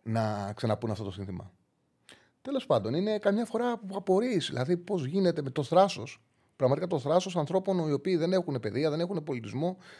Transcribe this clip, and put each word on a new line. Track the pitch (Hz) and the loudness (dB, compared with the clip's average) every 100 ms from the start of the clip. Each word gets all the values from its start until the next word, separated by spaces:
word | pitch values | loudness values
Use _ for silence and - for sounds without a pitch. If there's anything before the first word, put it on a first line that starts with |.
να | 113 113 110 104 101 | -4 0 0 -2 -6
ξαναπούν | 107 117 104 113 | -4 -2 0 -2
αυτό | 107 | -4
το | 101 | -6
σύνθημα. | 95 95 90 95 - _ _ _ _ - - _ _ | -8 -8 -10 -12 -18 _ _ _ _ -20 -20 _ _
Τέλος | 262 269 - | -6 -4 2
πάντων, | 123 104 | 2 2
είναι | 147 208 214 | 0 0 0
καμιά | 208 202 240 | 2 2 0
φορά | 226 240 233 | -2 -2 -2
που | 196 190 | -6 -6
απορείς, | 190 185 247 196 - | 2 2 4 0 0
δηλαδή | 123 131 175 | -2 0 0
πώς | 175 190 131 | -2 -4 -2
γίνεται | 185 185 165 | 2 2 2
με | 139 | -2
το | 139 | -4
θράσος, | 135 175 196 - 120 - _ _ _ - | 2 4 4 2 -10 -14 _ _ _ 0
πραγματικά | 131 143 180 | 2 2 0
το | 165 | -2
θράσος | 135 175 185 175 | 2 2 2 0
ανθρώπων | 143 185 190 185 156 | 0 0 2 0 2
οι | |
οποίοι | 143 180 175 | 0 2 0
δεν | 165 | 2
έχουν | 185 170 131 | 2 0 -2
παιδεία, | 107 110 156 | -2 0 0
δεν | 151 | 0
έχουν | 175 185 | -2 -4
πολιτισμό, | 151 127 110 120 170 190 - | -4 -6 -6 -4 -4 -4 -12